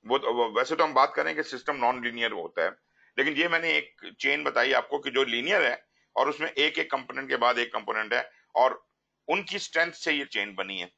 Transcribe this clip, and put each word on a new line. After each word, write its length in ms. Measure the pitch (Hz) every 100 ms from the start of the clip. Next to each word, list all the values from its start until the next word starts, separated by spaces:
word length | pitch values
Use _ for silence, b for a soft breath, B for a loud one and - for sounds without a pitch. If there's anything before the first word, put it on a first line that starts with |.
| 110
वो 120 | 135
तो, 140 | 131
वो, 180 | 120 117
वैसे 260 | 107 131 156
तो 80 |
हम 100 | 160
बात 180 | 131 143
करें 200 | - 156 156
कि 60 |
system 340 | 151 127 - 143
नॉन 280 | 120 127
लीनियर 280 | 120 120 113
होता 300 | 101 85 -
है, 80 | 87 - b b b -
लेकिन 160 | 139
ये 140 | 147 170
मैंने 280 | 165 165 151
एक 400 | 147 _ 95 -
chain 240 | 135 147
बताई 280 | 143 120 127
आपको 260 | 127 - 143
कि 120 | 139
जो 140 | 127
linear 380 | 131 117 143 196
है 240 | 135 - _ _ _ -
और 120 | 135
उसमें 220 | 147 160
एक 280 | 139 151 156
एक 120 | 160
component 380 | 135 123 131 135
के 80 | 131
बाद 220 | 120 120
एक 140 | 120
component 420 | 110 104 110 107
है 160 | 120 - b b
और 340 | - 127 - _ _ _ _ -
उनकी 300 | 185 175 190
strength 340 | - 165 170
से 200 | - 165
ये 120 | 147
chain 300 | 135 110 101
बनी 260 | 95 95 95
है। 120 | 90